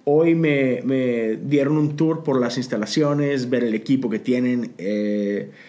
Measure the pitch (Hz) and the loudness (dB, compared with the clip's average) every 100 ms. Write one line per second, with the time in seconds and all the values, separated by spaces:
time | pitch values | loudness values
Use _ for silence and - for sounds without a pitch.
0 | - 151 165 165 156 139 131 123 127 131 | 0 4 4 4 2 2 2 0 -2 0
1 | 127 117 110 110 135 143 139 156 147 147 | 0 0 -2 -4 0 2 2 2 0 0
2 | 160 160 147 131 117 135 123 107 104 156 | 0 0 0 0 0 -2 -4 -4 -2 0
3 | 147 147 143 139 123 123 120 107 - 131 | 2 2 0 0 0 0 0 -2 0 0
4 | 120 107 123 123 123 123 110 - 92 104 | 0 -4 -2 0 0 -2 -4 -6 -4 -2
5 | 104 104 101 101 104 - | -2 -2 -2 -4 -6 -14